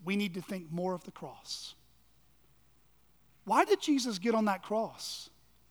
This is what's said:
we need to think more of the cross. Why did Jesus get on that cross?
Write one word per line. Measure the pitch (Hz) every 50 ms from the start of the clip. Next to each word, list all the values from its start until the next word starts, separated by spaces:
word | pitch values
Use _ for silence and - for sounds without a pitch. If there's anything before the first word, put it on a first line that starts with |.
| -
we | 175 196
need | 202 208 202 170
to | 185 165
think | - 208 185 175 151
more | 165 175 180 185 180
of | 175 -
the | - -
cross. | - 165 139 120 - - - - - - - - - _ _ _ _ _ _ _ _ _ _ _ _ _ _ _ _ _ _ _ _ _ _ _ _ _ _ _ _ _ _ _ _ -
Why | 190 208 269 349
did | - 403 381
Jesus | - - 294 269 233 254 208 180
get | 170 233 226
on | 220 220
that | 208 196 185 -
cross? | - 208 220 226 165 - - - - - - - - _ _ _ _ _ _ _ _